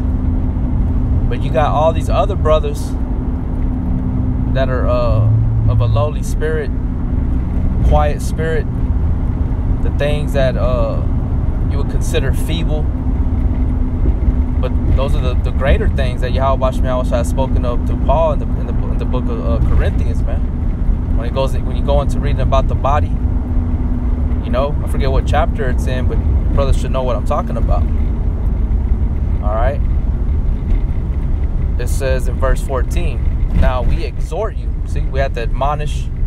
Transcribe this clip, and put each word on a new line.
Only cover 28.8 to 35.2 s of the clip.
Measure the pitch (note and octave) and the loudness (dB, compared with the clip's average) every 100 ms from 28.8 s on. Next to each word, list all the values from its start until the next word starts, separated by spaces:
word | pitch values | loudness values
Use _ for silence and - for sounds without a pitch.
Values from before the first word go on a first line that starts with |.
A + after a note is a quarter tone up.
| - - - - - - | 0 0 0 -2 -2 -2
All | G#2+ | 0
right. | A2 B2 D3 - - - - - - - - - - - - - - - - - - - - | 0 0 0 0 0 0 -2 0 0 0 -2 0 0 2 -2 -2 -2 0 0 0 0 0 -2
It | A#2 | -2
says | - C3+ C3 B2+ | -2 0 0 0
in | B2 | 0
verse | C3 B2+ | 0 0
fourteen, | - C3 A#2+ - - - - - - | 0 -2 0 0 0 0 0 0 0
"Now | - E3+ - | 2 2 2
we | - - | 0 0
exhort | - - - D#3+ F3 - | -2 -4 -6 -4 -4 -4
you." | - - | -4 -4
See, | - - | -4 -2
we | - C3+ | -2 -2